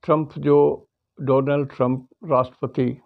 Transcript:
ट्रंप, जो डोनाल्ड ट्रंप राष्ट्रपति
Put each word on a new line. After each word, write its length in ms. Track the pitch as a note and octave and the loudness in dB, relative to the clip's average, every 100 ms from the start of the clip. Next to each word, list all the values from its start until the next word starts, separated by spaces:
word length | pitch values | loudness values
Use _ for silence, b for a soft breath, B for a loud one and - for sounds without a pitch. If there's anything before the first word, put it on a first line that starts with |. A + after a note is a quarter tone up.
ट्रंप, 280 | - D#3 D3+ | 0 -2 -2
जो 580 | - C#3+ C#3+ D3 C#3+ _ _ _ _ | -6 2 4 4 0 _ _ _ _
डोनाल्ड 500 | C3+ C3+ C#3 C#3+ C#3 | 0 0 0 -2 -4
ट्रंप 360 | - B2 C3 - _ F3+ | -2 -2 -2 -8 _ -2
राष्ट्रपति 720 | C3+ B2+ _ B2+ - B2+ B2 | 0 0 _ -8 -4 -4 -4